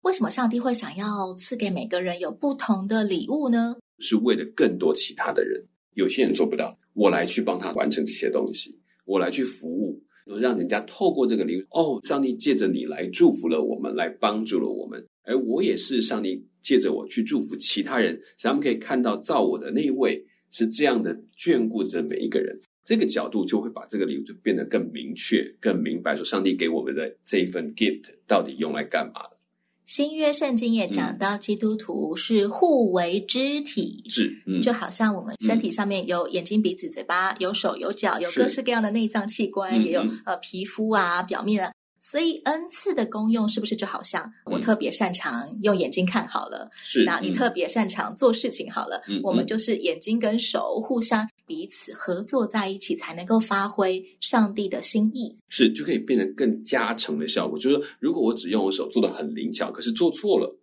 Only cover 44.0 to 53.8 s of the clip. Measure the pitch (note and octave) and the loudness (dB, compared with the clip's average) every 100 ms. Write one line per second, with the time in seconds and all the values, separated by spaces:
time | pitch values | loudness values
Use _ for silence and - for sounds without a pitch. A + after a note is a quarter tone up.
44 | - F3 D#3+ - - - A3+ G#3+ C3+ - | -2 -2 -6 -14 -6 -2 2 2 2 0
45 | F#3+ F3+ - - - G#3 G3+ F#3+ C3+ - | 0 -2 -4 -6 -8 0 2 2 2 2
46 | F3+ A3 - - - - - - - B3+ | 2 0 -2 -6 -6 -12 -14 -16 -2 4
47 | F3+ E3 - F3+ A#3+ F3+ E3 A#3 G3 - | 4 4 0 0 0 0 -2 0 0 -2
48 | - - B3+ A3+ A#3 - - - - - | -4 2 4 4 -2 -4 -6 -6 -6 -8
49 | - - G3 F#3 - A3 A3 G#3+ E3+ D#3+ | -4 -4 0 0 0 0 0 2 0 -2
50 | - A#3 A3 A3+ - - - - A3 B3 | -2 0 2 0 0 0 -2 -4 -2 -2
51 | A3 A3 A3 _ _ D#4+ F4+ - - - | 2 0 -2 _ _ -10 0 2 2 -2
52 | - F3+ A3 C4+ G#3 A3 G3 G3 - E3 | -4 -2 0 0 0 0 -2 -4 -4 -4
53 | - E3 F3+ A3 A3 G3 G3+ G#3+ | -4 -12 2 2 4 0 0 2